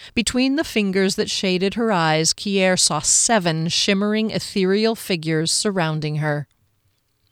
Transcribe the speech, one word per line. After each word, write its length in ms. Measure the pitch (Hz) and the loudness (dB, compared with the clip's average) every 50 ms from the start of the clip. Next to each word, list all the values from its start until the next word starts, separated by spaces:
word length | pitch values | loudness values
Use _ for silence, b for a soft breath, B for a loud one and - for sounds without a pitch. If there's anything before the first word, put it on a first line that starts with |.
| B B B | B B B
Between 420 | 233 214 - - 247 262 269 277 | -2 -2 0 0 0 2 2 0
the 80 | 320 320 | 0 -2
fingers 520 | - - 220 202 190 185 196 190 196 - | -2 -2 -2 0 0 2 2 2 2 0
that 160 | - - 214 | -2 -4 -4
shaded 420 | - - 214 185 180 175 190 196 - | -4 -2 -2 0 0 0 0 -2 0
her 180 | 226 233 226 | 0 0 0
eyes, 420 | 196 170 160 156 156 160 160 - - | 2 2 2 2 2 2 2 0 -2
Kier 440 | - - 202 196 190 185 190 180 | -2 -4 -2 0 2 4 4 4
saw 220 | - - - 156 151 | 2 2 0 0 0
seven 720 | - - - - - - 233 208 170 175 156 160 160 170 | 0 0 2 2 2 2 2 2 2 0 0 0 -2 -2
shimmering 600 | - - - 208 196 190 208 208 214 220 220 214 | -2 0 0 0 2 2 0 0 0 0 -2 -2
ethereal 640 | - - - - - 202 185 185 196 214 220 226 226 | -4 -6 -6 -4 -2 0 2 2 2 2 2 0 0
figures 580 | - - - 190 160 156 160 160 156 165 165 | -2 -4 -4 -4 -2 -2 0 0 0 0 0
surrounding 680 | - - - 214 190 190 160 156 156 156 156 151 151 | -2 0 -2 0 0 0 0 0 -2 -2 -4 -4 -4
her. 300 | 147 156 151 147 147 139 - _ _ _ _ _ _ _ _ _ _ _ _ _ _ _ _ | -2 -2 -2 -2 -2 -6 -10 _ _ _ _ _ _ _ _ _ _ _ _ _ _ _ _